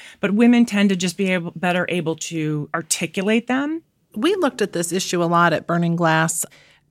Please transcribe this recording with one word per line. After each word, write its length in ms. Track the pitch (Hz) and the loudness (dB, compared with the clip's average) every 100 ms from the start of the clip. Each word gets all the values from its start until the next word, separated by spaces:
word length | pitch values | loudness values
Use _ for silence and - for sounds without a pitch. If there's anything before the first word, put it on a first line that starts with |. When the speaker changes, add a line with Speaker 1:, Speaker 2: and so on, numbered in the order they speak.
| - - | -20 -4
Speaker 1:
but 120 | 196 | 0
women 340 | 202 240 240 233 | 4 6 6 4
tend 240 | 202 202 | 2 2
to 60 | 185 | 2
just 220 | 180 170 | -2 -2
be 140 | 190 | -2
able, 200 | 185 170 165 | -2 -4 -4
better 300 | 180 180 170 | -2 0 0
able 260 | 175 160 160 | -2 -2 -4
to 540 | - 165 151 151 143 165 | -6 -4 -2 -2 -4 -6
articulate 720 | 165 - 170 196 190 226 233 | -6 -6 -6 -4 0 0 0
them. 340 | 262 285 330 - _ _ | -2 -2 -6 -10 _ _
Speaker 2:
We 220 | - 294 403 | -2 0 0
looked 260 | 294 - | 0 -2
at 120 | 202 | -4
this 180 | 170 170 | -4 -4
issue 320 | 185 - 175 | -4 -2 -2
a 20 | 170 | 2
lot 280 | 170 170 | 4 4
at 120 | 156 - | 2 -2
Burning 300 | 170 170 170 | -2 0 2
Glass. 500 | 170 160 165 - - - _ _ _ | 2 2 0 -2 -8 -14 _ _ _